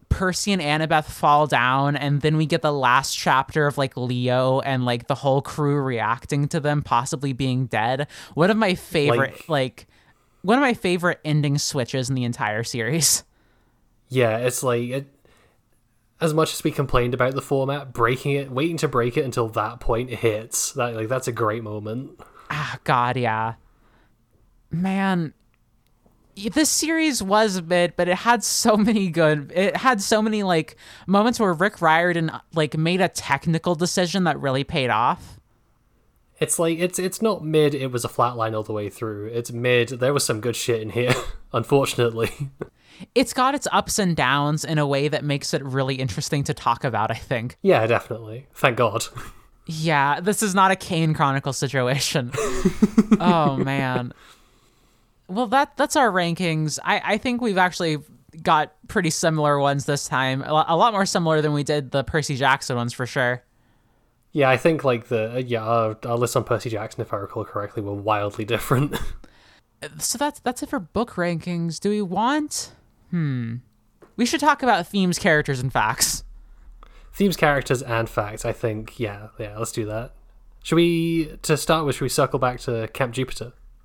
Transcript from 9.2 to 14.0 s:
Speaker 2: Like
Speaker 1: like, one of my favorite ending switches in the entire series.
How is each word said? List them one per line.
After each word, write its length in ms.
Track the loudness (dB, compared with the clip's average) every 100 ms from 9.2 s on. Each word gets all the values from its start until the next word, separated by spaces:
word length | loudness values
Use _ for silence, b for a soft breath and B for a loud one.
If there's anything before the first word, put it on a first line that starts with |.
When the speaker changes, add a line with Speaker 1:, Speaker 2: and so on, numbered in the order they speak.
| 0
Speaker 2:
Like 160 | -4 -4
Speaker 1:
like, 380 | -2 -2 -6 -20 b b b _ _
one 160 | 2 4
of 40 |
my 120 | 4
favorite 460 | 2 0 2 0 0 0
ending 320 | 2 2 0
switches 500 | 0 -2 -2 -2 -2
in 60 | -2
the 80 |
entire 400 | -2 -2 -2 -2
series. 640 | -4 -4 -2 0 2 0 -4 _ _ _ _ _ _ _